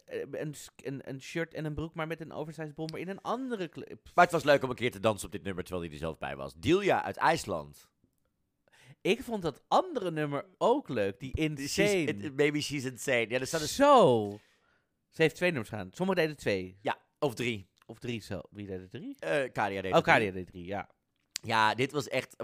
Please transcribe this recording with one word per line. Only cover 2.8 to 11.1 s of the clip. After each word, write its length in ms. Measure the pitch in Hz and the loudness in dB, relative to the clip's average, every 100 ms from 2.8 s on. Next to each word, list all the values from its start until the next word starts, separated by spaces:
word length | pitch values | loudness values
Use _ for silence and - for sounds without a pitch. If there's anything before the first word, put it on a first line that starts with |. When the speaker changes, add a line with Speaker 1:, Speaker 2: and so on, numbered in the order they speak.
| 160 135 | -10 -8
Speaker 1:
in 80 | 170 | -10
een 120 | 190 | -8
andere 460 | - 226 262 220 170 | -6 -4 -4 -6 -6
kleur." 300 | - - - - | -10 -14 -16 0
Speaker 2:
Maar 100 | - | 6
het 100 | 175 | 8
was 100 | 165 | 6
leuk 200 | 147 139 | 6 6
om 60 | 127 | 4
een 60 | 123 | -2
keer 160 | 117 | -2
te 80 | 98 | 2
dansen 260 | 110 101 92 | 0 0 -6
op 60 | |
dit 120 | 90 | -8
nummer, 200 | 92 90 | -6 -6
terwijl 220 | 87 90 85 | -4 -6 -6
hij 80 | |
er 60 | 73 | -6
zelf 180 | 80 76 | -8 -6
bij 180 | 67 69 | -8 -8
was. 180 | 69 80 | -10 -4
Delia 480 | 90 185 190 120 | 2 2 4 2
uit 140 | 98 98 | 2 2
IJsland. 680 | 143 165 110 85 73 - _ _ _ _ _ _ _ _ _ _ - - | 2 2 0 -6 -6 -18 _ _ _ _ _ _ _ _ _ _ -20 -6
Speaker 1:
Ik 220 | 170 226 | -2 -2
vond 180 | 254 220 | -2 -4
dat 220 | 165 - - | -4 -6 2
andere 440 | 262 370 277 180 | 2 2 -4 -4
nummer 340 | 156 147 143 - - | -2 -2 -4 -6 0
ook 320 | 180 277 - | 2 2 0
leuk, 300 | 120 101 | -2 -2